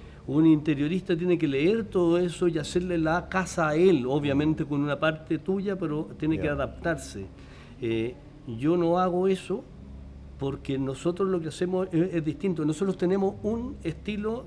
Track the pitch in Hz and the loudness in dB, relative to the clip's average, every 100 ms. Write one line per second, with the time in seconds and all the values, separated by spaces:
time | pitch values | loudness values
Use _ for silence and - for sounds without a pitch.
0 | - - - 139 160 151 151 143 147 185 | -12 -14 -2 4 6 6 4 0 0 -2
1 | - 170 180 170 151 135 160 226 208 196 | 0 0 2 2 2 4 4 2 0 2
2 | 175 170 180 160 180 160 143 180 180 175 | 4 4 2 0 0 0 0 -2 0 0
3 | 160 170 175 185 180 - 156 151 185 160 | 2 0 0 -4 -2 0 2 6 6 6
4 | 123 143 143 139 151 156 139 143 147 143 | 4 0 2 2 2 0 0 0 0 0
5 | 156 156 - 156 147 196 196 190 165 151 | 0 0 -4 -4 0 -2 -2 -2 -2 -4
6 | 160 - 156 160 151 143 131 - 175 160 | -6 -4 -2 0 0 -2 -4 -4 -4 -4
7 | - - 98 - - - - - 117 113 | -6 -10 -12 -14 -18 -20 -20 -6 -2 0
8 | 113 127 - - - 113 143 175 170 175 | -2 -6 -16 -16 -12 -2 2 2 2 2
9 | 185 175 190 185 - 202 - - - - | 2 2 2 0 -2 -6 -8 -16 -16 -16
10 | - - - - 139 135 - 135 135 131 | -16 -16 -16 -6 -6 -4 -4 -2 -2 -2
11 | 170 175 190 185 160 147 180 185 185 170 | -2 0 0 0 -2 -4 -2 0 0 2
12 | 180 170 156 143 196 160 151 156 196 185 | 2 0 -2 -2 -2 0 0 0 0 0
13 | 180 196 190 202 208 233 247 285 - 156 | 2 2 2 -2 -4 -4 -4 -6 -6 -6
14 | - 208 208 233 | -6 -4 -4 -4